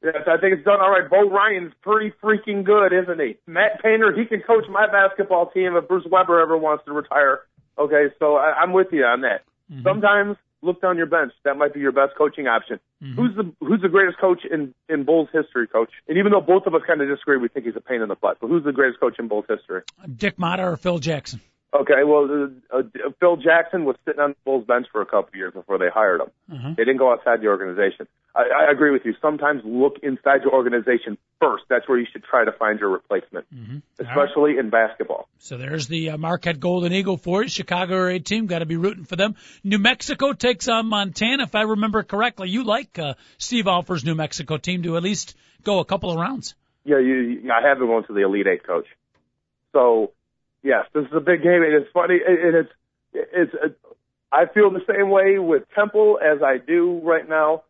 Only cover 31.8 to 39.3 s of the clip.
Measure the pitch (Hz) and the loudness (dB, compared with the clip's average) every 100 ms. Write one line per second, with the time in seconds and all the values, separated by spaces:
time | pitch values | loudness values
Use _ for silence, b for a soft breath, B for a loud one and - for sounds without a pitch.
31.8 | - 127 117 107 - 127 110 - 107 104 | 0 -2 -2 -12 -2 0 0 0 -4 -2
32.8 | 101 95 _ 98 - 90 - 135 110 139 | -2 -4 _ -6 -4 -16 -16 -20 -16 -16
33.8 | _ _ 120 135 143 147 147 135 113 113 | _ _ -6 -2 0 2 0 0 0 0
34.8 | 110 - 110 - - _ - 127 135 156 | 0 -2 -8 -8 -10 _ -18 -14 -10 -8
35.8 | 123 165 160 151 165 175 175 156 175 180 | -6 -6 -6 -6 -6 -4 -4 -4 -2 -2
36.8 | 175 185 196 185 - 185 220 - - 175 | -2 -2 -2 -6 -4 -4 -2 -6 -6 -6
37.8 | 180 185 185 180 - 214 220 170 165 165 | -2 -2 -2 -4 -4 -4 -2 -4 -4 -2
38.8 | 185 214 160 175 208 | -2 -4 -12 -4 -4